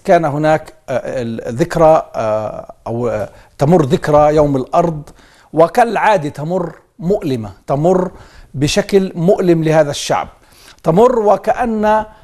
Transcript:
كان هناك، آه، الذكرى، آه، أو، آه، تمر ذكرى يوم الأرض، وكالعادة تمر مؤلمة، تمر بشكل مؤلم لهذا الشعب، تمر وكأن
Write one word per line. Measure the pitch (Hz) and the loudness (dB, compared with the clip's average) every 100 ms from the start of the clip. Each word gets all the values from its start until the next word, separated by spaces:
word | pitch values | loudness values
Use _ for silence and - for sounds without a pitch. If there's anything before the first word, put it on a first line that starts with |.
كان | - 175 | 0 2
هناك، | 156 143 156 156 - - - | 2 0 0 0 -2 -18 -8
آه، | 127 - 135 117 113 - | -6 -4 -6 -6 -8 -8
الذكرى، | 120 165 165 160 160 - | -4 -4 2 4 4 0
آه، | - 110 107 107 - - - - | -6 -4 -4 -4 -10 -16 -16 -10
أو، | 117 120 | -6 -4
آه، | 107 95 - - - | -4 -8 -12 -20 -2
تمر | 139 180 | 2 2
ذكرى | 139 170 - 147 151 | 2 -2 2 4 4
يوم | 151 147 135 | 4 2 0
الأرض، | 123 165 170 151 147 - _ _ _ | -2 0 0 -4 -12 -20 _ _ _
وكالعادة | 147 165 - 233 190 180 208 147 | 0 2 2 0 2 0 0 -2
تمر | - 151 185 170 - _ - | -8 -6 -4 -4 -10 _ -10
مؤلمة، | 170 202 165 127 107 - - | -4 -4 -2 -6 -6 -14 -6
تمر | 139 165 185 180 - - - - | 0 2 2 -2 -8 -20 -20 -16
بشكل | 135 147 - 202 196 190 | -4 -2 -2 0 0 0
مؤلم | - 170 214 185 165 | -2 0 2 2 2
لهذا | 156 156 147 | 2 2 0
الشعب، | 139 - 120 69 - _ _ - - | -4 -4 -4 -4 -12 _ _ -20 -6
تمر | - 165 240 247 | 0 4 4 4
وكأن | 208 196 214 - 240 220 214 214 214 - | 2 0 0 -2 -2 -2 0 0 -2 -12